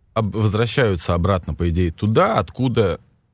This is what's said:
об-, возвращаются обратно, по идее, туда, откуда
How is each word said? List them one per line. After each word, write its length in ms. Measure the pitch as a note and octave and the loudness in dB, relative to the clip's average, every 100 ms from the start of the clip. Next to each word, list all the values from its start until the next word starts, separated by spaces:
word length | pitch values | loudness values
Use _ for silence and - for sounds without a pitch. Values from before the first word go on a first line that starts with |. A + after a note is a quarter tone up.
| _ | _
об-, 220 | - G#2+ | -4 -4
возвращаются 800 | G2 G#2+ G2+ A#2 - A#2 F2+ - | 0 0 0 -2 0 0 0 -2
обратно, 400 | E2+ F2 F#2+ E2 | 0 2 0 -2
по 160 | D2+ F2 | -4 -2
идее, 200 | E2+ F2 | 0 0
туда, 480 | - G#2+ A2+ G3 G#3+ | 0 0 2 2 2
откуда 640 | F#2+ - B2+ A2+ G2 D#2+ _ _ _ | -2 -2 -2 0 0 -2 _ _ _